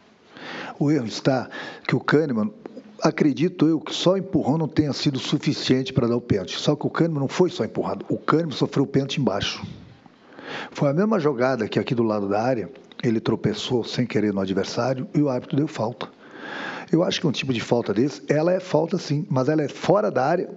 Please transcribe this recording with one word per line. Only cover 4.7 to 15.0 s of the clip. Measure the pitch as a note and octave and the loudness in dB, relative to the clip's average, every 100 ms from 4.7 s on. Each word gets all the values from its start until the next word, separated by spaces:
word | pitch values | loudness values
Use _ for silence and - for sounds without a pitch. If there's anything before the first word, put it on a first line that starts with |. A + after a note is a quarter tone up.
| - D3+ | 2 0
sido | B2 D3+ C3 | 0 0 -2
suficiente | - D3 D#3 C3 - C3 B2+ | 0 0 0 -2 2 2 2
pra | - A#2 | 2 2
dar | A#2+ | 2
o | |
pênalti. | - G#2 F2+ - | 2 0 0 -2
Só | - D3 | 0 0
que | B2 | 0
o | |
Kahneman | - E3 D3 | 0 0 0
não | C3 | -2
foi | - F3+ | 2 2
só | - G#2+ | 2 -4
empurrado, | - F2 G2 - | -4 -4 -6 -4
o | G#2+ | -4
Kahneman | - D3+ E3+ | 2 2 0
sofreu | A#2+ D3 C3+ C3+ | -2 0 0 0
o | |
pênalti | C3+ C#3+ - | 0 -2 0
embaixo. | B2 G2 - - - - - - - - - - - - - | 0 0 -4 -6 -12 -14 -18 -20 -20 -20 -20 -18 -14 -12 -12
Foi | - D3 | 0 2
a | |
mesma | D3 G#3+ A3 | 2 2 2
jogada | D3 A#2+ B2+ B2+ G#2 | 2 2 2 2 0
que | - | 0
aqui | G2+ | 0
do | A#2+ | 2
lado | A2+ G#2+ G2 | 2 0 0
da | G#2 | 0
área, | A#2+ B2 F2 - - - | 2 0 -4 -12 -20 -4
ele | B2 A2+ | 0 0
tropeçou | - G#2+ G#2 G2+ - B2 | 0 0 0 -2 -2 -2
sem | - - A#2+ | -2 -4 -2
querer | A2 G#2 | 0 2
no | G2 | 0
adversário | F#2+ F#2+ F#2 - A#2+ C3 | 0 -2 -2 -2 -2 -2